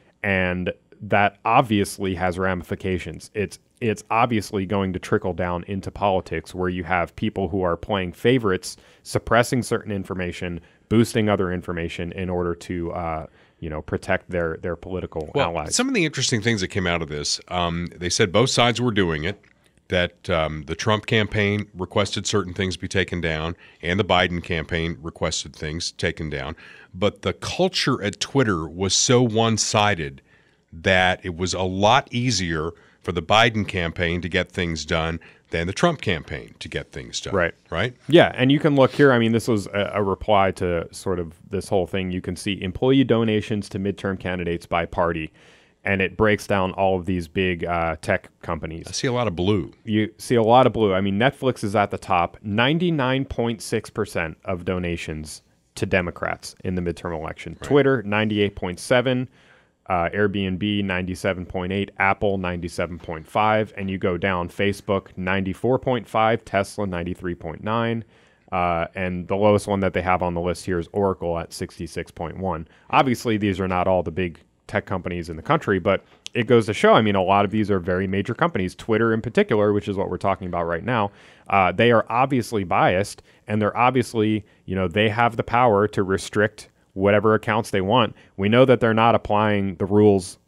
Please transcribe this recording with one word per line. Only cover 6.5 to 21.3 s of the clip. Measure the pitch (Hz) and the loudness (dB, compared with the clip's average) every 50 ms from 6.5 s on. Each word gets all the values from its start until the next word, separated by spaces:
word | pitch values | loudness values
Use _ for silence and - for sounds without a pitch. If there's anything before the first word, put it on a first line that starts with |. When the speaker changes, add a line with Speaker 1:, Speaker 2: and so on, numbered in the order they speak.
| - | -6
Speaker 1:
where | 90 90 90 | -4 -2 -2
you | 90 92 87 | -2 -4 -2
have | 82 90 87 85 80 - | 0 0 0 0 -2 -4
people | - 113 107 - 98 98 90 | -6 -6 -4 -2 -4 -4 -4
who | 101 95 | -2 -2
are | 90 87 85 - | 0 0 -2 -2
playing | - - 107 95 92 87 | -2 -2 -2 -2 -2 -4
favorites, | 82 - - 117 131 127 113 98 92 92 - - - - - - - _ _ | -8 0 2 4 4 4 2 0 -2 -2 -4 -8 -14 -16 -20 -20 -20 _ _
suppressing | - - 117 - - 113 117 120 - 139 123 107 | -8 -8 -6 -2 2 2 2 4 2 0 -2 -2
certain | - 117 107 - 107 104 | -2 -4 -4 -4 -6 -6
information, | 98 92 - 95 92 90 87 85 - 95 87 87 82 - _ _ _ _ _ | -6 -6 -6 -6 -6 -6 -6 -6 -6 -8 -8 -8 -8 -12 _ _ _ _ _
boosting | 104 113 117 - - 117 107 104 | 4 4 4 4 2 0 2 2
other | 104 95 95 87 90 | 2 2 2 0 -2
information | 90 - - 87 85 85 82 - - 87 85 | -4 -6 -6 -6 -4 -6 -6 -6 -8 -8 -8
in | - 95 92 92 | -8 -6 -6 -4
order | 90 90 90 87 85 | -2 -2 -2 -2 -4
to, | - - - 92 87 85 82 | -6 -6 -8 -6 -4 -4 -6
uh, | 80 87 87 82 80 78 76 - - _ _ _ _ _ | -6 -6 -6 -6 -6 -6 -8 -12 -18 _ _ _ _ _
you | 82 80 | -12 -10
know, | 76 78 | -8 -10
protect | - - - 90 - - 92 92 - - | -6 -6 -6 -6 -2 -2 -2 -2 -2 -4
their, | 90 87 85 82 82 87 | -4 -2 -2 -2 -4 -6
their | - 90 85 | -6 -8 -8
political | - - 90 92 90 92 - - 82 76 78 - | -8 -8 -8 -8 -8 -8 -6 -8 -8 -8 -4 -2
Speaker 2:
Well, | 147 131 85 | -2 -2 -2
Speaker 1:
allies. | 85 82 78 - - | -2 -4 -6 -4 -4
Speaker 2:
some | - 254 269 | -2 -2 -2
of | 262 | 0
the | 214 165 | -2 -2
interesting | 156 - 139 127 - 127 110 | -2 -2 -4 -2 -2 -2 0
things | 98 117 117 101 | 0 0 0 0
that | 92 85 | -2 -4
came | - 104 90 | -4 -2 -2
out | 87 85 85 | 0 -2 -2
of | 82 71 | -2 -6
this, | 76 73 73 - - - - - | -6 -6 -6 -6 -6 -6 -8 -6
um, | 87 90 87 85 85 85 87 82 - | -4 -2 -2 -2 -2 -4 -6 -8 -10
they | 78 87 87 | -8 -6 -4
said | - - 113 92 80 | 0 2 0 2 4
both | 104 127 127 | 2 2 2
sides | - 131 120 120 120 117 | 2 2 2 2 2 0
were | 123 123 | -2 0
doing | 104 104 95 82 80 73 76 | 2 2 2 2 0 -2 -4
it, | 92 101 - _ _ _ _ _ _ _ _ _ - | -6 -6 -8 _ _ _ _ _ _ _ _ _ -2
that, | 92 90 87 87 - _ - - | 0 0 0 0 -4 _ -4 -2
um, | 90 80 78 76 78 78 73 71 | 0 0 0 -2 -4 -6 -8 -8
the | 80 | -8
Trump | - - 113 107 104 - | -4 0 0 0 0 0
campaign | - 117 110 107 - | 0 2 2 2 2